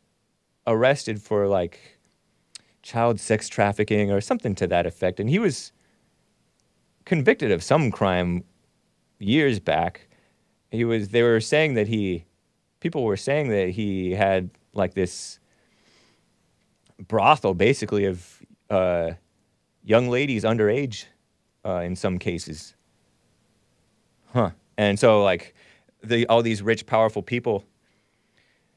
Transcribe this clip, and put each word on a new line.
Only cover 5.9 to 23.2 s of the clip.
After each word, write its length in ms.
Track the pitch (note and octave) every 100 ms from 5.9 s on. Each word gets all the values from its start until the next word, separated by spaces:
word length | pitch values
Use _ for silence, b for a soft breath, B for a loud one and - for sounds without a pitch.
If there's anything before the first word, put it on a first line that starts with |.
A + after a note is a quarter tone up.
| _ _ _ _ _ _ _ _ _ _ _ -
convicted 440 | E3+ C3+ F3+ B2
of 120 | F2
some 280 | - D3+ C3
crime 540 | - G2+ F2+ F2 F2 - _ _ _ _ _ _ -
years 420 | G2 C#3+ C#3+ G#2
back. 460 | - D#2 E2+ - _ _ _ _ _ _ _
He 140 | A2+
was, 240 | A#2 A2+ G2
they 140 | A#2
were 160 | A#2+ A2+
saying 340 | A2 D3+ D#3
that 140 | A#2+ G#2+
he, 360 | A2 G2 E2+ - _ _ _ _ _
people 240 | E3 D#3+
were 120 | A#2 G2
saying 320 | - D3 C#3
that 220 | G#2 F#2
he 420 | F#2+ G#2 F#2+ F#2
had, 380 | F#2+ G2 F#2+ F2+ - _
like, 220 | G2+ F2+
this 460 | G2 F2+ - - - _ _ _ _ _ _ _ _ _ _ _ _ _ _ _ - G2
brothel, 460 | A2 A2 D3+ G2
basically, 500 | F2+ G#2 C#3 G#2 G#2
of, 360 | G2 F2 - - - _ -
uh, 440 | G2+ F2+ F2 E2 E2+ _ _ _ _ _ _
young 240 | - A2 B2
ladies 360 | B2 C#3+ A#2
underage, 640 | A2 A#2 G#2 A#2+ C#3 A2 - _ _ _ _ _
uh, 160 | G2+ F2+
in 120 | F2 F2+
some 220 | G2+ F2
cases. 560 | G#2+ E2+ - D#2 - _ _ _ _ _